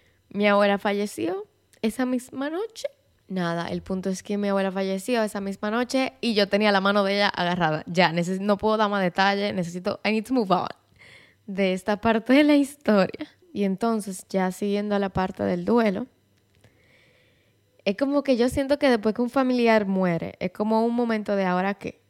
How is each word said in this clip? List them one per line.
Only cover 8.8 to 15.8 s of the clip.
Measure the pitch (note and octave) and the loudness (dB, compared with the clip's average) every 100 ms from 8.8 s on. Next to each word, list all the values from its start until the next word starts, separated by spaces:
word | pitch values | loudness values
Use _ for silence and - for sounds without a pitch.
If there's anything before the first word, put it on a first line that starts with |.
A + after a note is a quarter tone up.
| G#3 | 0
más | G3+ | 0
detalles, | F3+ F3 G3 G3+ G3+ | 0 2 0 2 -2
necesito, | F#3 E3+ F3+ G3 - | -4 -6 -6 -6 -4
I | G3+ | -2
need | A3 | -2
to | G#3 | -2
move | C4 G3 | -2 2
on | F#3 - - _ _ - - _ _ - | 0 -2 -10 _ _ -20 -20 _ _ -10
de | F#3+ F#3+ | -2 0
esta | F#3 - G#3 | -2 -2 -2
parte | A3+ A3+ A3+ | 0 0 4
de | C4+ | 4
la | D4 D4 | 6 6
historia. | C#4 - - G#3 F#3 - D4+ _ _ | 2 -2 2 4 4 0 -14 _ _
Y | G3+ | -4
entonces, | G3+ F#3 A3+ A3+ G3+ F#3 - | -2 0 0 -2 -4 -12 -4
ya | F#3+ F#3 | -2 -2
siguiendo | F#3 G#3 G3+ G#3 | -2 -2 -2 0
a | G3+ | -2
la | G3 | 0
parte | F#3+ F#3+ - | -2 -2 -2
del | G3+ F3+ | -2 -2
duelo, | F3 A#3 | 2 2